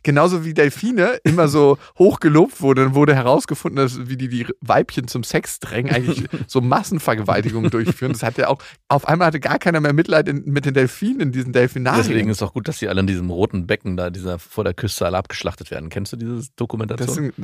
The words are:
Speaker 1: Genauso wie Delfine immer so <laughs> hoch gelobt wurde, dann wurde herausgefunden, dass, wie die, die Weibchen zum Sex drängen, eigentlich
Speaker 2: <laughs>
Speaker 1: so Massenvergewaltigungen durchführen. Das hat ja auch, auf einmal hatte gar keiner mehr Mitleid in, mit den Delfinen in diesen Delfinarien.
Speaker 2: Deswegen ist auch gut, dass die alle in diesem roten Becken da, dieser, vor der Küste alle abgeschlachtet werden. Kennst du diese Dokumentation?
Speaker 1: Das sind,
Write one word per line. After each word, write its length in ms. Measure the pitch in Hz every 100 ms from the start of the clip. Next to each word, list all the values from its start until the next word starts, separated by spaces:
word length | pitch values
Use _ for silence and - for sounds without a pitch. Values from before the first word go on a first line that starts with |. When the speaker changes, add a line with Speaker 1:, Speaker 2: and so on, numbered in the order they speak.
Speaker 1:
Genauso 420 | - 143 170 180
wie 100 | 160
Delfine 640 | 156 143 - 220 240 185 247
immer 220 | - 170 156
so 300 | 151 143 143 -
<laughs> 120 | -
hoch 200 | 185 -
gelobt 400 | 160 151 214 -
wurde, 220 | 139 131
dann 100 | 135
wurde 200 | 135 147
herausgefunden, 640 | 135 120 147 - 147 - 139
dass, 320 | 131 123 123
wie 80 | 131
die, 120 | 127
die 180 | 123 117 -
Weibchen 460 | 117 117 - - 123
zum 140 | 131
Sex 360 | 117 156 - -
drängen, 320 | 110 101 131
eigentlich 300 | 123 127 139 - -
Speaker 2:
<laughs> 100 | -
Speaker 1:
so 120 | 131 123 143 - 180
Massenvergewaltigungen 720 | - 113 98 92 113 113 110
durchführen. 420 | 113 113 - 131
Das 100 | 117
hat 160 | 113 117
ja 100 | 127
auch, 100 | 139 - - -
auf 180 | 143 -
einmal 180 | 160 170
hatte 120 | 156
gar 180 | 143 143
keiner 220 | 185 165
mehr 120 | 147
Mitleid 360 | 143 170 156 151
in, 160 | 143
mit 200 | 147 143
den 100 | 139
Delfinen 460 | 135 127 - 202 269
in 120 | 147
diesen 200 | 127 127
Delfinarien. 500 | 123 123 139 123 185 -
Speaker 2:
Deswegen 240 | 113 107
ist 120 | 107
auch 100 | 98
gut, 160 | - 104
dass 100 | 151
die 100 | 101
alle 120 | 95
in 60 | 98
diesem 240 | 92 90
roten 360 | 87 107 95 87
Becken 300 | - - 90
da, 140 | 90
dieser, 280 | 87 90 87
vor 260 | - -
der 100 | 92
Küste 320 | 90 104 - 90
alle 120 | 90
abgeschlachtet 520 | 98 - 87 - -
werden. 180 | - 80
Kennst 220 | - 98
du 40 | 117
diese 320 | 113 120 135 -
Dokumentation? 500 | 120 110 107 117 123
Speaker 1:
Das 80 | 131 143
sind, 20 | -